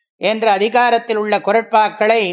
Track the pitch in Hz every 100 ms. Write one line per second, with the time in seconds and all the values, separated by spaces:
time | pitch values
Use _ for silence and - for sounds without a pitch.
0 | _ _ 190 220 220 196 214 240 240 233
1 | 233 214 208 202 202 220 220 220 208 -
2 | 214 226 190